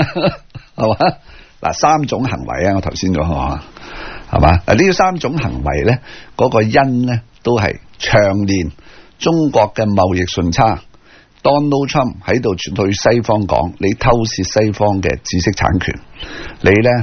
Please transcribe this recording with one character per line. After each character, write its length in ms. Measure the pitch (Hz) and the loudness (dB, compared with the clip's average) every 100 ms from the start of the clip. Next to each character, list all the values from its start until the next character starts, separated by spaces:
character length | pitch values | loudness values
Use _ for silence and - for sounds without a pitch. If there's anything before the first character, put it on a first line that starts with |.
| 156 180 - - - - - - | 0 -2 -4 -4 -16 -20 -14 -4
係 120 | 110 | -2
嘛？ 80 | - 170 - - - - - | 2 0 -2 -16 -20 -20 -8
嗱， 120 | 78 | -6
三 300 | - 151 156 139 | 0 2 2 0
種 180 | 110 | -2
行 200 | 127 62 | -4 -4
為 220 | - 65 92 | -6 -2 0
啊， 80 | 98 | 0
我 40 | |
頭 140 | - | -4
先 180 | - 95 | -4 -2
講 80 | 85 | 0
係 60 | 82 | -2
嘛？ 340 | 71 67 73 - - - - - - - | -2 -4 -6 -10 -20 -18 -14 -14 -14 -4
係 100 | - | 2
嘛？ 180 | 76 90 - | 4 4 2
嗱， 200 | 107 190 | 4 4
呢 60 | |
三 240 | 175 185 175 | 4 2 0
種 200 | 123 156 | -4 -4
行 240 | 76 64 | -4 -4
為 200 | 73 71 | -4 0
咧， 180 | 82 131 - - - - | 0 0 -4 -20 -12 -2
嗰 120 | 127 | 2
個 140 | 120 | 2
因 440 | 110 139 135 123 123 | 2 2 2 0 -2
咧 140 | 120 - _ | -4 -8 _
都 160 | 120 117 | -2 0
係 200 | 92 - - - | 0 -4 -16 -10
長 460 | - 110 101 98 101 | 2 4 4 0 0
年 260 | 95 78 - - - - - | -2 -4 -8 -20 -20 -20 -4
中 320 | 165 165 151 | 0 2 2
國 220 | 123 101 | 4 2
嘅 100 | - 107 | 2 0
貿 280 | 101 92 90 | 2 2 2
易 60 | |
順 300 | 87 - 87 | -2 -2 -2
差。 280 | 85 113 85 - - _ - _ _ | 2 2 0 -10 -20 _ -20 _ _
Donald 460 | 127 143 147 139 139 | 0 2 2 0 0
Trump 340 | 151 123 - | -2 -2 -4
喺 160 | - 113 | -4 -2
度 140 | 117 | 0
對 380 | 90 - 98 98 | -4 -4 -2 -2
西 280 | 101 117 117 | 2 2 2
方 260 | 110 107 92 | 2 0 0
講， 280 | 60 82 - | 0 -2 -2
你 140 | 98 | -4
偷 160 | 113 131 | 0 0
竊 540 | 120 110 - 92 107 | 2 0 -4 -2 0
西 80 | 107 | 0
方 300 | 101 104 95 | 0 0 0
嘅 160 | 90 - | -2 -4
知 180 | - 90 | -4 -2
識 120 | 85 | -2
產 260 | - - 92 | 0 0 0
權， 220 | - - - - - - - - | -2 -8 -12 -18 -16 -14 -14 -2
你 80 | 95 | 2
咧 200 | 104 120 120 | 4 4 2